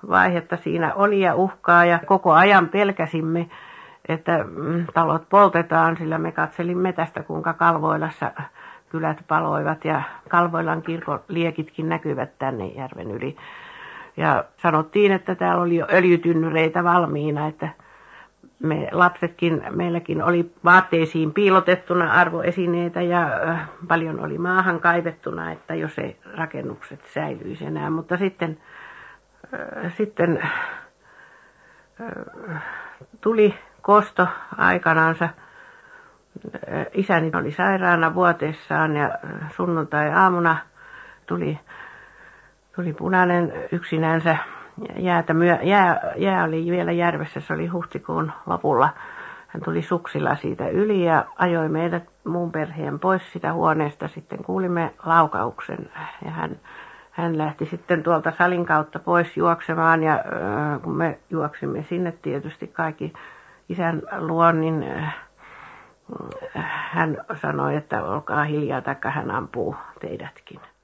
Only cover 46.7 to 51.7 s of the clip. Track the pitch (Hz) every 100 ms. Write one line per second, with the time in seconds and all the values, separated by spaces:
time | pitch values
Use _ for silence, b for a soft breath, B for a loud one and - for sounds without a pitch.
46.7 | 175 170 170 170 156 156 - 151 156 170
47.7 | 175 165 - - 165 160 - - 170 -
48.7 | 127 139 - B B B B B 165 165
49.7 | 165 156 175 - 151 - 143 - - -
50.7 | 165 208 196 170 156 - - 180 170 160